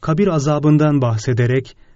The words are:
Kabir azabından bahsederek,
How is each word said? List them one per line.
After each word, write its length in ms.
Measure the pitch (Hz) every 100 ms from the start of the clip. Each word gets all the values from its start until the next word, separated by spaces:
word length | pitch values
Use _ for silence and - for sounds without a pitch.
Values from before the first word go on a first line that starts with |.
Kabir 280 | - 156 208
azabından 720 | 160 143 147 151 151 151 143
bahsederek, 720 | 123 110 127 117 120 131 127 - _